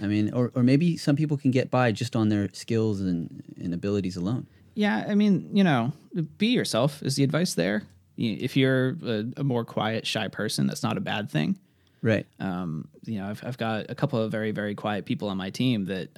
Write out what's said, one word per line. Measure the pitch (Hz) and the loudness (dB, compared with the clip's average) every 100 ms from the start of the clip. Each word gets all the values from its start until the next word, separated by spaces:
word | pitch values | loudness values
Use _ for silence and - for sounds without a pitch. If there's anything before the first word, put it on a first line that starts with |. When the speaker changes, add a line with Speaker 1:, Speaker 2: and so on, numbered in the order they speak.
Speaker 1:
I | 101 | 0
mean, | 104 107 | 2 2
or, | 123 123 127 | 2 0 2
or | |
maybe | 123 139 170 160 | 4 6 4 2
some | - 143 | 2 2
people | 156 143 | 2 2
can | 135 | 2
get | 127 - | 2 2
by | 127 123 | 2 4
just | 101 120 117 | 2 0 2
on | 107 | 2
their | 104 98 | 2 0
skills | - - 113 110 98 | -6 -2 0 2 0
and, | 95 87 78 - - - | 0 -2 -4 -10 -16 -10
and | 92 | -6
abilities | 85 101 101 92 90 | -4 -2 -2 -2 -4
alone. | 90 127 - _ - | -2 -4 -6 _ -12
Speaker 2:
Yeah, | - 208 214 - | -2 0 0 0
I | |
mean, | 202 208 190 80 | 2 4 4 2
you | 202 | 4
know, | 185 135 113 - - 196 156 - | 4 4 2 -4 -8 -6 -6 0
be | 214 | 2
yourself | 247 107 110 139 147 | 2 2 2 2 0
is | - 139 | -4 2
the | |
advice | 139 147 180 | 2 2 0
there. | - 170 208 - - _ - | 0 0 0 -4 -16 _ -4
Y-, | 113 90 | -2 -2
if | 127 139 | 0 2
you're | 131 131 131 120 101 | 4 4 2 -2 -4
a, | 110 113 127 | -2 -4 -2
a | |
more | 143 120 | -2 0
quiet, | 113 - 107 113 - | -2 -2 -2 -2 -2
shy | 110 98 | -4 -4
person, | - 107 - - | -4 -4 0 -2
that's | - | -2
not | 113 - | -2 -2
a | |
bad | - 104 107 | -2 -4 -2
thing. | 156 156 196 _ _ _ _ | -2 0 -2 _ _ _ _
Speaker 1:
Right. | 117 104 - - | 0 0 -2 -8
Speaker 2:
Um, | 104 90 90 78 - - - | -6 -4 -6 -6 -10 -14 -8
you | 110 | -8
know, | 95 | -6
I've, | 107 - | -8 -8
I've | 127 | -6
got | 113 110 - | -4 -4 -6
a | 123 | -4
couple | - 120 | -2 0
of | 110 | -2
very, | 110 110 | -2 -2
very | 104 104 101 | -2 -4 -4
quiet | 107 104 - | -4 -4 -4
people | 120 104 | -4 -4
on | 95 | -4
my | 95 | -6
team | - 127 113 92 | -2 0 0 -2
that | 95 - | -4 -6